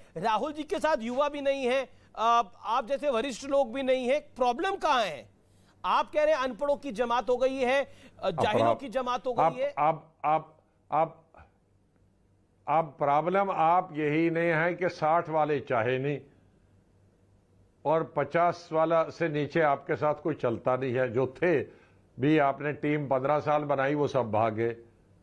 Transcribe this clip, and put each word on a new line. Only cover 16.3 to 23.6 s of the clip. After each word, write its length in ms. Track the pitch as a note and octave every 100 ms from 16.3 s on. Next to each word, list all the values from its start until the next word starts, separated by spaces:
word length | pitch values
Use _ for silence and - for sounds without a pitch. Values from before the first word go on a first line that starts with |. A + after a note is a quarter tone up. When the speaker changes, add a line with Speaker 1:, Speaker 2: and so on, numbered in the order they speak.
| _ _ _ _ _ _ _ _ _ _ _ _ _ _ _ C#3
Speaker 2:
और 280 | D#3+ D#3+ D3
पचास 540 | C#3+ E3+ F3 - -
वाला 360 | D#3+ D#3+ E3 D#3
से 200 | - E3+
नीचे 320 | D3 C#3+ E3
आपके 340 | D3+ C#3 - C#3
साथ 200 | D3+ D3
कोई 200 | E3+ -
चलता 400 | B2 A2 B2+ B2+
नहीं 180 | C3
है। 200 | B2 B2+
जो 140 | A2+ B2+
थे 340 | - F3+ C#3+ - - _ _ _ -
भी, 180 | C#3 D#3
आपने 360 | C#3 C3+ C#3+
टीम 340 | C3+ D3 D3+ C3
पन्द्रह 320 | C3 C#3 D3
साल 240 | D3+ D3+